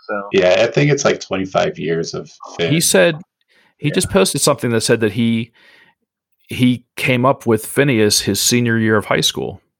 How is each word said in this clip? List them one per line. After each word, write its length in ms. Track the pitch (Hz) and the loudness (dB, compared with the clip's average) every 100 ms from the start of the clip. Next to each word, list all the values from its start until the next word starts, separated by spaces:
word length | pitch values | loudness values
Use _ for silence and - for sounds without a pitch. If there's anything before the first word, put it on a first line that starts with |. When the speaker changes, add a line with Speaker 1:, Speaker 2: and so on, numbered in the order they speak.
| - | -10
Speaker 1:
so. 220 | 104 101 | -10 -2
Speaker 2:
Yeah, 240 | 98 90 95 | 0 2 2
I 80 | 117 | 2
think 240 | - 147 | 2 2
it's, 120 | 143 | 2
like, 160 | 127 135 | 0 -2
twenty-five 600 | - 95 95 95 85 80 | -4 -6 -4 -2 -2 -4
years 340 | 80 82 82 | -6 -4 -6
of 160 | 85 80 - - - | -10 -14 -20 -18 -6
Speaker 3:
He 80 | 85 | -2
Speaker 2:
Phineas. 260 | 160 - | 0 2
Speaker 3:
said... 240 | 196 175 160 - _ _ _ _ _ | 2 2 0 -12 _ _ _ _ _
He 80 | 147 | -4
Speaker 1:
Yeah. 80 | 185 | -2
Speaker 3:
just 160 | - | 0
posted 300 | 196 190 139 | 0 0 0
something 280 | - 143 123 | 0 0 0
that 100 | 117 | -2
said 180 | - 117 | 0 0
that 140 | 110 | 0
he, 380 | 104 117 113 117 _ _ _ _ _ _ _ _ _ _ | 0 0 -2 -4 _ _ _ _ _ _ _ _ _ _
he 380 | 98 123 123 - - | 0 2 2 -6 -6
came 300 | - 123 127 | -2 2 2
up 220 | 139 117 | 0 0
with 180 | 110 - | 0 0
Phineas 560 | - 143 113 104 101 | 0 2 4 2 2
his 180 | - 98 | 0 -2
senior 380 | - 120 120 113 | 0 0 2 0
year 200 | 110 110 | 2 0
of 80 | - | 2
high 160 | - | 0
school. 380 | - - 64 - _ | 0 -2 -8 -10 _